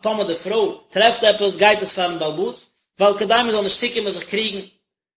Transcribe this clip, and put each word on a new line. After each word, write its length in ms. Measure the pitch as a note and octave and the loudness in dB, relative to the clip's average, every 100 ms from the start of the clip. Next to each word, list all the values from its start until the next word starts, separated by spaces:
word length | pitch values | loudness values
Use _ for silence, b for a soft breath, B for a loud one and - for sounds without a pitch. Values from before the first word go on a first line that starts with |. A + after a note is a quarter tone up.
טאמער 260 | G#3+ G#3+ F3+ | -4 -2 -2
די 80 | - | -4
פרוי 400 | F#3+ A3 G3+ - _ | -4 -2 -2 -4 _
טרעפט 340 | F#3 A3+ A3+ | 2 2 4
עפעס, 320 | A3 G#3 G3+ E3+ | 2 2 0 4
גייט 260 | G#3 G3+ | 4 4
עס 140 | G3 G3 | -2 -4
פאר 120 | F3 | -4
דעם 120 | E3+ | -4
בלבוס, 500 | D#3 D3+ A3+ - - _ _ - | -4 -4 -6 -8 -20 _ _ 2
ווייל 180 | G3+ G3+ | 2 2
קדמי 340 | G#3 A#3 A#3 | 2 2 2
זאל 100 | G#3+ | -2
נישט 160 | G3 - | -2 -4
זיכער 320 | A#3+ A#3 G3+ | -4 -4 -6
זיך 140 | F3 | -6
קריגן, 360 | - G#3 A3 G3+ - _ _ _ _ | -6 -2 -2 -4 -12 _ _ _ _